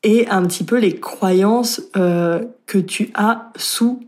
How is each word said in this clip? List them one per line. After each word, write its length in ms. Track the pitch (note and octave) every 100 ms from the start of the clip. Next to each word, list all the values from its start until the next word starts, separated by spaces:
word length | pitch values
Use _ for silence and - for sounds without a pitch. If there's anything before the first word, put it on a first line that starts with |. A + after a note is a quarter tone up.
| A3
et 220 | A3 A3+
un 180 | G3 F3+
petit 180 | F3+
peu 140 | E3+ A#3+
les 220 | G#3 -
croyances, 800 | - - F#3+ F#3 G3 A#3 A#3 - - G3+
euh, 460 | F3+ F3 E3+ E3+ A#3+ - -
que 100 | G3
tu 320 | F#3 - G#3+ -
as 360 | G#3 A#3 - -
sous 460 | - - A#3 B3